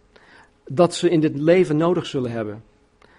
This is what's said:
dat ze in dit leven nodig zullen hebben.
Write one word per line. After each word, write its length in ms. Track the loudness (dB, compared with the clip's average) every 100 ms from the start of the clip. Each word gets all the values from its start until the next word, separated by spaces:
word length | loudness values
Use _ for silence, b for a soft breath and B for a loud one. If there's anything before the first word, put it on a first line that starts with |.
| _ b b b b _ -6
dat 280 | 2 2 2
ze 140 | 0
in 100 | 2
dit 180 | 0 0
leven 400 | 2 4 2 0
nodig 280 | 0 -2 -4
zullen 260 | -6 -6
hebben. 320 | -6 -8 -10 -18 _ _ _ b